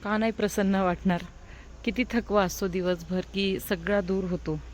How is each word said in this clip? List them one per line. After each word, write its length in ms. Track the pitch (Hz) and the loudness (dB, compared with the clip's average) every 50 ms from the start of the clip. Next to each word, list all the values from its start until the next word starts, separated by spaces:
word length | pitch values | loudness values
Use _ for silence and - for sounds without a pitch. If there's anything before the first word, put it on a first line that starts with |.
| - | -2
का 120 | 208 208 | 0 0
नाही 160 | 214 220 226 220 | 2 2 0 0
प्रसन्न 420 | - 220 208 - - 202 190 196 | 2 0 0 2 2 2 4 4
वाटणार? 480 | 190 190 180 175 170 - 190 180 175 175 175 - - - - - - - - - - - | 4 4 2 2 2 2 2 2 2 0 -8 -14 -16 -18 -18 -18 -18 -18 -18 -18 -6 -4
किती 200 | 240 - - 247 - | -4 0 0 -2 0
थकवा 340 | - 233 214 - 202 208 196 | 0 -2 0 2 4 4 4
असतो 240 | 180 - - - 190 | 4 0 -2 -2 -2
दिवसभर 520 | 175 190 180 180 180 175 175 - 185 185 180 - - | 0 0 2 2 0 0 -2 -2 -2 -2 -2 -2 -2
की 260 | 196 196 196 190 190 | 0 0 2 0 -2
सगळा 400 | - - 208 175 165 180 208 202 | 0 -2 -2 -2 0 2 2 2
दूर 240 | 202 175 190 190 190 | 2 2 0 0 0
होतो. 360 | 185 180 170 - - 156 151 - - | 0 -2 -2 -2 -2 -4 -4 -4 -10